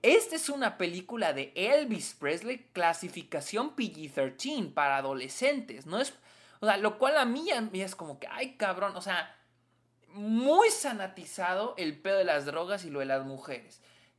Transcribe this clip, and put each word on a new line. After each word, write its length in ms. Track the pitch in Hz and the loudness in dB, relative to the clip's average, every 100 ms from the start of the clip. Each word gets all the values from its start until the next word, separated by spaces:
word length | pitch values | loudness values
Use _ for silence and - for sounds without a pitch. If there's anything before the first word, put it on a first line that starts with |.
Esta 340 | 214 403 440 320 | 8 6 4 -4
es 120 | - | -4
una 300 | 277 233 - | 0 -2 0
película 560 | 175 180 180 233 175 | -4 -4 -8 0 0
de 180 | 139 135 | 0 -6
Elvis 640 | - 202 294 269 190 - - | -2 4 4 4 -4 -4 -4
Presley, 520 | 143 170 220 254 - | -2 -2 -4 -8 -8
clasificación 1000 | 185 170 165 175 180 151 156 139 208 294 | 2 2 2 -6 -12 -8 -8 -4 -4 -2
P 100 | - | -2
G 260 | 220 - 151 | -4 -6 -6
thirteen, 640 | 139 135 131 269 302 160 | -2 -2 -2 -6 -4 -4
para 240 | - 143 139 | 0 2 2
adolescentes. 880 | 135 135 131 - 262 285 220 117 | 0 -4 -6 -2 0 0 -6 -14
No 160 | 139 196 | -6 -4
es, 140 | 277 - - - - - | -4 -6 -20 -20 -20 -2
o 60 | 214 | 0
sea, 120 | 196 | 2
lo 200 | 208 208 | 2 2
cual 200 | 262 302 | 4 4
a 80 | 247 | 2
mí 180 | 254 339 | 0 0
ya, 220 | 254 220 | -2 -2
ya 140 | 185 | -4
es 100 | 190 | -6
como 240 | 185 160 135 | -8 -12 -12
que, 80 | - | -12
ay, 300 | - 262 - | -8 -8 -2
cabrón, 400 | 202 180 202 185 | -2 0 -2 -4
o 60 | |
sea, 340 | 294 202 156 - _ _ _ _ _ _ _ | -2 -2 -2 -14 _ _ _ _ _ _ _
muy 600 | 196 208 226 262 339 440 | -8 0 2 6 8 6
sanatizado 1040 | 427 277 220 190 185 160 - 180 185 220 - | 4 -4 -4 -8 -10 -14 -4 -2 0 -2 -2
el 240 | 160 147 | -4 -4
pedo 160 | 190 196 | 0 2
de 80 | |
las 220 | 175 151 139 | 4 2 0
drogas 400 | 147 180 202 170 | -4 -4 -6 -4
y 40 | |
lo 100 | 139 | -6
de 60 | 135 | -2
las 200 | 135 135 | -2 -2
mujeres. 560 | 131 - 120 110 - _ _ _ | -10 -10 -12 -12 -20 _ _ _